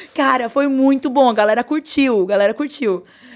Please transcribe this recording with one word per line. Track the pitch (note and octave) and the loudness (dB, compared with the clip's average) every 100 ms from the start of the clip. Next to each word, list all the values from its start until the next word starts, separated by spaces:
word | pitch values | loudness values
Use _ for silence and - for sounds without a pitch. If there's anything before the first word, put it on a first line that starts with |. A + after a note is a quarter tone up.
<laughs> | - | -10
Cara, | - C4+ B3+ A#3 | -2 0 0 -2
foi | C#4 C#4+ | -2 0
muito | C4+ C4+ C4+ C#4 | 2 2 2 0
bom, | C4 B3+ | 2 2
a | |
galera | G#3+ G#3 A3 | 2 2 0
curtiu, | B3 D4+ C#4+ - C4+ G#3+ | -2 -4 -2 0 2 0
a | F#3 | 0
galera | G3+ G3+ | 2 0
curtiu. | A3 D4 - A3+ F3 - _ - | 0 -6 -4 -2 -4 -8 _ -20